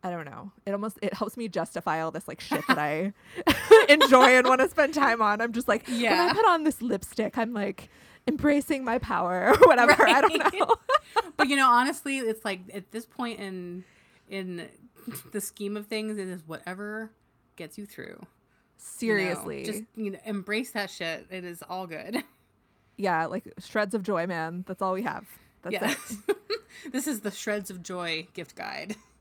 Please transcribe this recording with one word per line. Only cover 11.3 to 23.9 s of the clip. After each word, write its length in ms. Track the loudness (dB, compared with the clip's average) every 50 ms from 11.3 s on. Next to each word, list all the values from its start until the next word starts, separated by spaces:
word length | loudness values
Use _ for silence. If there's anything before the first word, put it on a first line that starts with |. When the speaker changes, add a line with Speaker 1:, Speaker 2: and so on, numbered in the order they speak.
| -2
Speaker 2:
But, 120 | -2 0 2
you 80 | 4
know, 120 | 4 6 6
honestly, 480 | 6 6 4 2 -2 -4 -6 -6 -4
it's 300 | -4 -2 -4 -4 -4 -4
like, 140 | -6 -6 -6 -10 -14
at 200 | -14 -16 -16 _
this 120 | -12 -12 -12
point 360 | _ _ -8 -8 -8 -6 -8
in, 440 | -10 -10 -10 -10 -10 -12 -12 -14 -16 _ _ _ _ _ _ _ _ _
in 380 | -10 -10 -8 -8 -10 -10 -12 -14 -20 _ -20 -20 _ -18 -16 -14 -14 -14 -18 -10
the 80 | -10 -10
scheme 340 | -10 -10 _ -10 -10 -8 -8
of 100 | -8 -10
things, 300 | -8 -8 -6 -6 -6 -8 -8
it 100 | -8 -10
is 140 | -10 -12 -12
whatever 640 | -14 -16 -14 -12 -12 -12 -10 -10 -10 -10 -10 -12 -14 _ _ _ _ _ _ _ _ _
gets 220 | -18 -16 -16 -14
you 80 | -18 -18
through. 340 | -18 -16 -16 -16 -16 -16 -20 -20 _ _ _ _ _ _ _ _ _ _ _
Speaker 1:
Seriously. 840 | -20 -20 -12 -6 -2 0 0 0 0 -2 -4 -4 -6 -10 -10 -8
Speaker 2:
You 60 | -8
know, 60 | -8
just, 120 | -8 -8 -10 _ _
you 160 | -8 -8 -8
know, 60 | -8 -8 _
embrace 460 | -8 -8 -8 -6 -4 -4 -4 -4 -6
that 200 | -6 -8 -8 -8
shit. 360 | -8 -8 -6 -6 -6 -8 -10 _
It 140 | -14 -12 -12
is 180 | -12 -12 -14 -12 -10
all 180 | -10 -10 -8
good. 380 | -10 -10 -12 -12 -8 -8 -8 -8 _
<laughs> 680 | _ _ _ _ _ _ _ _ _ _ _ _ _
Speaker 1:
Yeah, 300 | -4 -2 0 0 0 -2
like, 180 | -2 -6 -8 -10 -12 -20 -18
shreds 360 | -20 -6 -4 -4 -2 -2